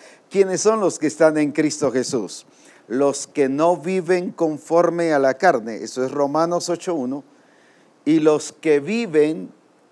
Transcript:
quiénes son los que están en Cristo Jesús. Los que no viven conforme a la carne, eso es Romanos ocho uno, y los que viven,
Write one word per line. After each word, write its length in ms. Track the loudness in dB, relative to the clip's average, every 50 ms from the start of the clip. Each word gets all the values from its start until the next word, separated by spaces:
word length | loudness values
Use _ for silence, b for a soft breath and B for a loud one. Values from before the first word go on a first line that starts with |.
| B B B B B _
quiénes 340 | 0 0 0 2 0 0 0
son 180 | 0 2 2
los 180 | 2 0 0 -2
que 80 | -2
están 320 | -4 0 4 4 4 4 2
en 140 | 0 0 0
Cristo 400 | 0 -2 -2 -2 -2 -2 -2 0
Jesús. 520 | -2 -2 -2 -4 -4 -4 -6 -10 -16 -20 b b b b b b b b -6
Los 400 | -2 0 0 0 0 -2 -6 -6
que 200 | -2 0 0 0
no 280 | 0 2 2 2 2
viven 560 | 0 -2 -4 -4 -2 0 0 0 0 -2 -4 -4
conforme 800 | -2 -2 -2 -2 -4 -4 0 2 2 2 2 2 0 0 0 2
a 80 | 2
la 140 | 2 2 2
carne, 420 | 2 2 2 2 2 0 -6 -10
eso 280 | -10 -10 -8 -6 -4 -4
es 60 | -4
Romanos 580 | -2 -2 -2 0 0 0 0 0 0 -2 -2 -4
ocho 240 | -6 -4 -4 -4 -4
uno, 280 | -4 -4 -4 -6 -8 -10 b b b b b b b b b b b b b b _ _
y 140 | 2 2 4
los 320 | 4 4 4 2 0 -6 -12
que 280 | _ 0 2 2 2
viven, 720 | 2 0 -2 -2 -2 0 2 2 2 2 0 -4 -10 -14 -16 _ _ _ _ _ _ _